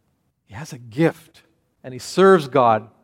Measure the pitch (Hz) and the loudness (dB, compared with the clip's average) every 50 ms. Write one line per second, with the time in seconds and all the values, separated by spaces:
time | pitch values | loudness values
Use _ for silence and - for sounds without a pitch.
0 | _ _ _ _ _ _ _ _ _ _ 101 110 160 - 156 123 123 117 107 139 | _ _ _ _ _ _ _ _ _ _ -20 -18 -18 -18 -18 -20 -20 -12 -6 -2
1 | 165 156 - - - _ _ _ _ _ _ _ _ _ _ _ - 131 127 123 | -2 -2 -2 -6 -16 _ _ _ _ _ _ _ _ _ _ _ -20 -18 -18 -16
2 | - - - 180 190 190 190 175 143 131 127 139 123 117 110 110 110 - _ _ | -16 -8 0 2 4 4 4 4 2 0 0 2 2 2 2 0 -2 -8 _ _